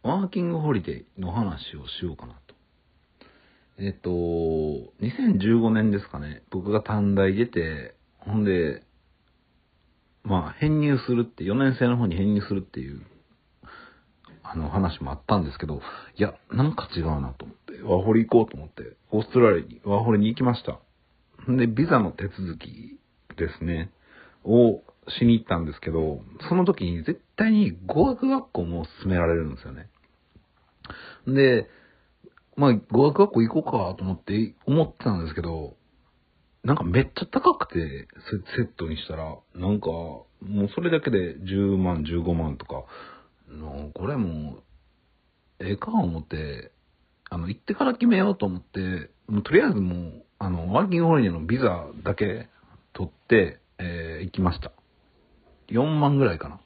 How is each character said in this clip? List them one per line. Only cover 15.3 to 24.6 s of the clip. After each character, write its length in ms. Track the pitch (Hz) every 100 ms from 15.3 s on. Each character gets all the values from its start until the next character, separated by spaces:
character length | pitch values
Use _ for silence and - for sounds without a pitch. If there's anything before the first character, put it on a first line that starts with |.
| 104
ん 60 |
で 80 | 76
す 60 | -
け 80 | 76
ど、 140 | 73 - - - -
い 60 |
や、 120 | 101 - _
な 140 | 101
ん 120 | 143 -
か 120 | -
違 60 | -
う 200 | 80 76
な 140 | 67 64
と 80 |
思 100 | -
っ 20 | -
て、 260 | - -
ワ 160 | - 90
ー 60 |
ホ 80 | 98
リ 140 | 113 113
行 180 | 120
こ 20 | 110
う 20 |
と 60 | -
思 100 | 78
っ 20 |
て、 280 | - 58 - _
オ 100 | 107
ー 20 |
ス 100 | 110
ト 80 | 123
ラ 160 | 117 90
リ 80 |
ア 20 | 76
に 140 | -
ワ 160 | 101 101
ー 40 |
ホ 80 | 113
リ 80 | 107
に 80 | 107
行 80 | 117
き 60 |
ま 120 | 127
し 80 | 113
た。 140 | - - _ _ _ _ _ - -
ん 60 | 127
で、 100 | 117
ビ 200 | 113 165
ザ 120 | 135
の 140 | 95
手 160 | - 98
続 300 | - 92 80
き 420 | - - - - _ _ _ -
で 120 | 82 -
す 60 |
ね、 260 | 82 82 85 _ _ - - _
を 380 | - 113